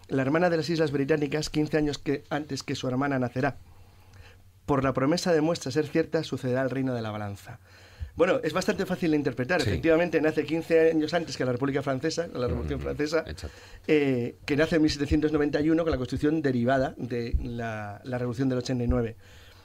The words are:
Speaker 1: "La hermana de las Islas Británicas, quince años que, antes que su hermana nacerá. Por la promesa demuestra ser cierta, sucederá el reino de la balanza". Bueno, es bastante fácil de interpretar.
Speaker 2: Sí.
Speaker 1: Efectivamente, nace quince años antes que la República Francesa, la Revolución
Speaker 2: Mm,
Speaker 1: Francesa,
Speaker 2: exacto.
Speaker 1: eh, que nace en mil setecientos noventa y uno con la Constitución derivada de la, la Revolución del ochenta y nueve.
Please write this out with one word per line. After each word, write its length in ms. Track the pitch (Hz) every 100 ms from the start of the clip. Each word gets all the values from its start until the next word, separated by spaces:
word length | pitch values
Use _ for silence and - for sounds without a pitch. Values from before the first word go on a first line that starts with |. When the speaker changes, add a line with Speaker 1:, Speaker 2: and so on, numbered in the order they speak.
| -
Speaker 1:
"La 120 | 135
hermana 280 | 131 160 180
de 80 | 165
las 120 | 151
Islas 220 | 165 156
Británicas, 580 | 139 139 156 147 151 151
quince 280 | 156 151 156
años 200 | 147 139
que, 280 | - 139 -
antes 320 | 147 151 135
que 140 | - 135
su 140 | 131
hermana 300 | 127 143 135
nacerá. 380 | 123 127 139 - - - - - - - - - - - -
Por 180 | 139
la 100 | 135
promesa 380 | 127 135 175 190
demuestra 400 | 160 156 - -
ser 160 | 156 147
cierta, 360 | 165 160 165
sucederá 380 | 151 131 131 123
el 60 | 135
reino 240 | 131 131
de 80 | 120
la 100 | 110
balanza". 480 | 107 104 101 - 120 - - - - - -
Bueno, 240 | 180 160
es 100 | 160
bastante 320 | 170 185 185 180
fácil 260 | 180 170
de 60 | 151
interpretar. 440 | 139 123 123 180
Speaker 2:
Sí. 60 | 123
Speaker 1:
Efectivamente, 520 | 85 160 160 175 151
nace 240 | 156 156 143
quince 440 | 165 160 165 160
años 220 | 160 151
antes 220 | 175 160 -
que 80 |
la 80 | 127
República 300 | 123 139 135
Francesa, 460 | 135 131 160 160 170
la 140 | 139 123
Revolución 320 | 120 - 143
Speaker 2:
Mm, 40 |
Speaker 1:
Francesa, 420 | 139 135 151 160 -
Speaker 2:
exacto. 300 | - - - - - -
Speaker 1:
eh, 500 | 156 139 127 120 - -
que 100 | 143
nace 220 | 160 165
en 60 |
mil 80 | 151
setecientos 420 | 143 139 156 151
noventa 260 | 151 147 147
y 100 | 156
uno 140 | 160
con 80 | 165
la 60 | 135
Constitución 440 | 123 131 147 160
derivada 520 | 139 123 117 135 139 -
de 380 | 117 120 117 117
la, 560 | 131 117 117 107 104 101 -
la 120 | 123
Revolución 300 | 123 113 135
del 120 | 127
ochenta 260 | 123 127 120
y 20 |
nueve. 300 | 123 113 - - - - -